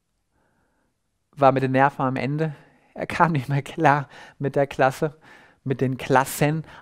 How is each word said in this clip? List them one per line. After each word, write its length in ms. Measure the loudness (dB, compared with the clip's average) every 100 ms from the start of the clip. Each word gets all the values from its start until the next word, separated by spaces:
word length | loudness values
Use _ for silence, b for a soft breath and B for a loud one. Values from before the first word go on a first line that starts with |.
| _ _ _ _ _ _ _ _ _ _ _ _ _ 2
war 160 | 4
mit 100 | 4
den 100 | 0
Nerven 300 | 2 2 2
am 140 | -4 -4
Ende. 380 | -4 -4 -6 -8 b b b
Er 120 | -12 -12
kam 260 | 0 2
nicht 160 | 2 -2
mehr 140 | -4
klar 460 | -4 2 4 4 -2 B B B
mit 180 | -4 -2
der 100 | -2
Klasse, 500 | 2 0 0 -6 -6 b b b b
mit 180 | -8 -2
den 180 | -2 -4
Klassen, 680 | 2 2 2 -2 -2 -2 -8 B